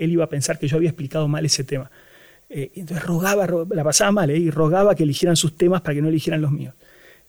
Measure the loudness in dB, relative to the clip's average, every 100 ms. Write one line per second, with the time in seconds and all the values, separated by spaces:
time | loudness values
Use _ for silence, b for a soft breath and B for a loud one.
0 | 0 0 0 -2 -4 -4 -2 0 0 -2
1 | -6 -4 -2 0 -2 -2 -4 -8 -10 b
2 | b b b b -16 -12 -10 -12 -10 -8
3 | -4 -2 0 0 0 -2 -2 -2 0 2
4 | 2 2 2 2 0 2 2 4 4 4
5 | 2 2 2 2 0 2 2 2 -2 -2
6 | 0 0 0 -2 0 -2 -6 -14 b b
7 | b b